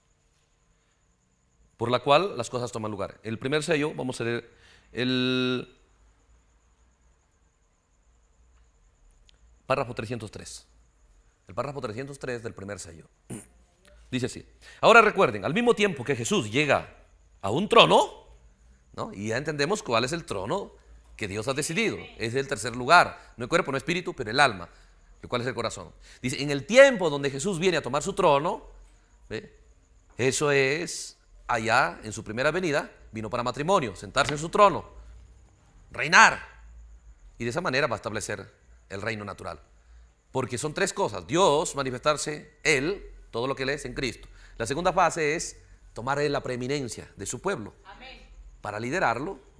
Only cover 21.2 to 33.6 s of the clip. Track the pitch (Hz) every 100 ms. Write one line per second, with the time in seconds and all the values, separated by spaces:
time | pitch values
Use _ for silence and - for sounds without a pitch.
21.2 | 104 104 113 135 135 170 208 90 87 -
22.2 | 113 131 143 - 120 123 123 175 117 -
23.2 | - - 120 170 160 131 - 175 175 -
24.2 | 107 131 135 92 85 - - _ - -
25.2 | - 120 123 110 110 101 82 - - -
26.2 | 127 117 147 143 - 247 277 220 165 143
27.2 | 139 135 190 160 190 156 120 143 180 190
28.2 | 175 139 170 269 - - - - _ -
29.2 | - 110 - - - _ _ _ _ -
30.2 | 131 120 147 139 135 156 165 - - -
31.2 | _ - - 120 110 123 165 170 107 107
32.2 | 110 110 147 175 175 147 202 - - 110
33.2 | 107 120 120 131